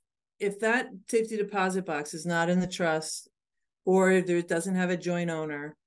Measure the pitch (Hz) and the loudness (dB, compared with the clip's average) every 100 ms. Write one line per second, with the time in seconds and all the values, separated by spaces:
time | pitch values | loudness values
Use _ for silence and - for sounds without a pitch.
0 | _ _ _ _ 202 196 220 240 254 190 | _ _ _ _ -4 -2 0 0 -2 -12
1 | - 233 226 220 196 202 190 185 180 147 | -2 0 0 -2 -2 0 0 0 -2 -4
2 | 147 165 165 170 170 180 180 - 175 160 | -6 -8 -2 0 2 2 0 0 0 0
3 | 156 - - _ _ _ _ _ - 185 | -2 -10 -14 _ _ _ _ _ 2 4
4 | 185 185 170 175 175 170 180 185 180 180 | 6 4 4 0 0 -2 0 0 0 -2
5 | 165 175 175 160 156 147 147 151 | -2 -2 -2 -4 -4 -6 -10 -14